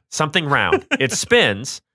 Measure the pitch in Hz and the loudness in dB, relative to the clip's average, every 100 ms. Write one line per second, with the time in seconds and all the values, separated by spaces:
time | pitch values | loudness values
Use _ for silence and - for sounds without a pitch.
0 | _ - 156 180 151 135 95 370 - 277 | _ -4 -2 -2 0 2 2 0 -2 -2
1 | 131 - - 240 156 101 131 - _ | -2 -2 0 2 2 0 -8 -14 _